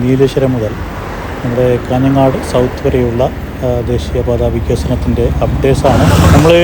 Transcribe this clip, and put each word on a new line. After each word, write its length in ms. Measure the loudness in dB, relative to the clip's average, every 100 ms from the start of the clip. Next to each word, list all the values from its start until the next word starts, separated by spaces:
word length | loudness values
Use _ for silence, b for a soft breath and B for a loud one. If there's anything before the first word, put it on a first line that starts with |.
| 0
നീലേശ്വരം 460 | 2 2 0 -2 -2
മുതൽ 180 | -4 -6 -8 -10 -10 -10 -10 -8
നമ്മുടെ 260 | -4 0 0 0 -2
കാഞ്ഞങ്ങാട് 480 | -2 0 2 2 0 -2
സൗത്ത് 300 | -2 -2 -2 -2
വരെയുള്ള, 360 | 0 -2 0 -2 -4 -10 -6 -4
ആ, 40 | -4 -2
ദേശീയപാത 520 | -4 -4 -4 -2 -2 -2 -2
വികസനത്തിൻ്റെ 720 | -2 -2 -2 -2 -2 -2 0 0 -2
അപ്ഡേറ്റ്സാണ്. 600 | 0 0 2 2 4 4 4 6
നമ്മൾ 200 | 6 6 6